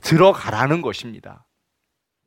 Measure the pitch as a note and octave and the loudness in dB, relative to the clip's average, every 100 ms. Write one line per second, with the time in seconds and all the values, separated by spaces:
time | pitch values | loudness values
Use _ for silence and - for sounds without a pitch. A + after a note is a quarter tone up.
0 | - D#3+ F#3+ F3+ A2+ G#2+ C3+ E3+ C#3 F#2+ | 0 4 4 4 -4 -2 -2 -2 -4 -8
1 | A#2+ G#2+ G2+ - _ _ _ _ _ _ | -12 -16 -20 -20 _ _ _ _ _ _
2 | _ _ | _ _